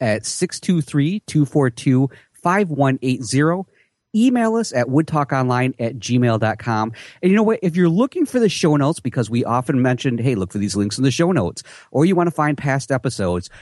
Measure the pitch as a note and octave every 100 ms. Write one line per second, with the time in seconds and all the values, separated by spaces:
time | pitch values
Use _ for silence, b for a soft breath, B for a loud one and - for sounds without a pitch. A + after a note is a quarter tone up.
0 | A#2 G#2+ - - F3+ - - F3 - D3
1 | D3 G3+ - D#3 C#3+ D3+ C3 - C#3 B2+
2 | C3+ b b _ F3 F#3+ F#3+ C#3 C3+ C3
3 | C3 B2+ A2+ B2+ D#3 F3+ F#3+ _ _ _
4 | _ G#3+ B3+ B3 A3+ A3+ A3 B2+ A#2+ C3+
5 | D#3+ D#3 C#3+ C3+ B2+ B2 B2+ - A2+ A#2+
6 | G2 B2 A#2+ A2+ A2 A2 A#2+ A2 G#2+ A#2
7 | B B F3+ G#3 A3 A3 F3+ E3 F3 E3+
8 | C4 F4+ D4+ B3+ A3 - D#3 D3 C#3 E3+
9 | B2+ C3+ G#2+ A#2 B2 B2 B2+ C3+ B2+ B2
10 | C#3 A#2 B2 A2 G2+ G#2 G2+ G2+ G#2 -
11 | C3 B2 E3+ E3+ F2 - B B B B2+
12 | E3+ F3 E3+ D#3+ D3+ C#3+ C#3+ C3+ - C3+
13 | C3+ - F#2 F2+ - b